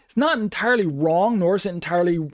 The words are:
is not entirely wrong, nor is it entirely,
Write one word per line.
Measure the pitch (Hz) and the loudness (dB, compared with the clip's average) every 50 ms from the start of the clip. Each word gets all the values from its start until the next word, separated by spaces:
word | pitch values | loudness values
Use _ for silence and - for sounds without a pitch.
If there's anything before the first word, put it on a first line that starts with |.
| _ - | _ -6
is | - | -2
not | 220 285 320 320 | 0 0 0 0
entirely | 240 214 208 - - 208 233 247 233 196 | 0 -2 -4 -4 -2 0 0 2 2 0
wrong, | 160 143 139 156 160 160 175 196 233 240 202 | 0 0 0 0 2 2 2 2 2 2 2
nor | 175 170 196 | 2 2 2
is | 196 196 | 0 -2
it | 196 | -4
entirely, | 175 175 - - 175 175 175 175 170 165 156 147 | -6 -6 -6 -2 0 2 2 2 2 0 -2 -6